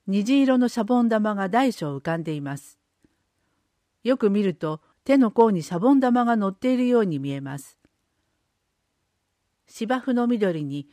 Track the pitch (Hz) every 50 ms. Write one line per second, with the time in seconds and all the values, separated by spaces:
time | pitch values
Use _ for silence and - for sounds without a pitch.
0 | _ - 190 208 202 226 277 277 269 262 262 247 247 233 - 233 220 214 247 247
1 | 240 226 226 214 208 214 208 196 196 185 202 247 269 254 208 - 165 147 139 135
2 | - 165 165 170 156 165 156 147 143 139 139 135 - - - _ _ _ _ _
3 | _ _ _ _ _ _ _ _ _ _ _ _ _ _ _ _ _ _ _ _
4 | - 226 269 262 226 202 196 208 202 190 156 - - 156 156 160 _ _ _ _
5 | _ - 269 277 254 214 - 233 226 226 202 170 156 - 185 165 196 254 285 269
6 | 254 247 240 247 240 233 233 220 202 196 190 - - 254 254 247 247 247 247 233
7 | 214 185 156 139 139 139 139 139 139 135 139 139 - - _ _ _ _ _ _
8 | _ _ _ _ _ _ _ _ _ _ _ _ _ _ _ _ _ _ _ _
9 | _ _ _ _ _ _ _ _ _ _ _ _ _ _ - - 226 208 254 254
10 | - 269 247 240 240 240 247 214 208 190 165 156 151 139 139 143 139 _